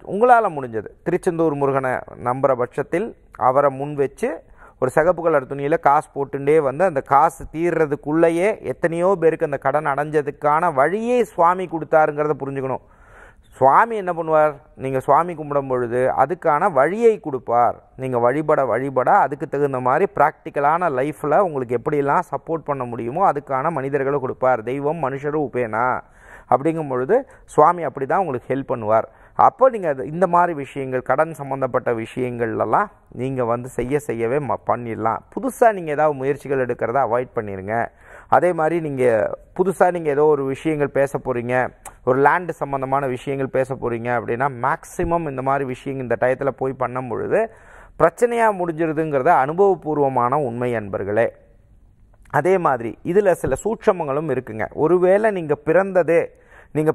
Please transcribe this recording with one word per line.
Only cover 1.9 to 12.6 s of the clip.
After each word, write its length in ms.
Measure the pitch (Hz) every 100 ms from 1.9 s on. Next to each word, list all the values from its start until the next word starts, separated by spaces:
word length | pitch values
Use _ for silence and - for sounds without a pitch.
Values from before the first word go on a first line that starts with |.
| 120 - 53
நம்புற 300 | 113 131 135
பட்சத்தில் 640 | 123 123 - - 165 220 - _ -
அவரை 340 | 123 131 143
முன் 240 | 135 143
வச்சு 480 | 147 135 - 240 320 - - - _
ஒரு 100 | 127
சிகப்பு 320 | 160 160 170
கலர் 240 | 170 151 131
துணியில 320 | 139 143 165
காசு 300 | 143 147 -
போட்டுண்டே 460 | 143 139 143 139 160
வந்து, 240 | 139 135
அந்த 160 | 190 139
காசு 440 | - 139 165 - -
தீர்றதுக்குள்ளேயே 1120 | 156 175 160 156 143 143 156 165 170 196 -
எத்தனையோ 540 | - 127 170 165 180 190
பேருக்கு 240 | 160 156
அந்த 120 | 156 139
கடன் 300 | 139 147 156
அடைஞ்சதுக்கான 880 | 139 151 151 139 139 147 151 175
வழியே 500 | 139 147 208 226 247
சுவாமி 440 | 214 - 170 185 180
கொடுத்தாருங்கிறத 600 | 160 151 160 156 147 151 143
புரிஞ்சுக்கணும். 360 | 135 139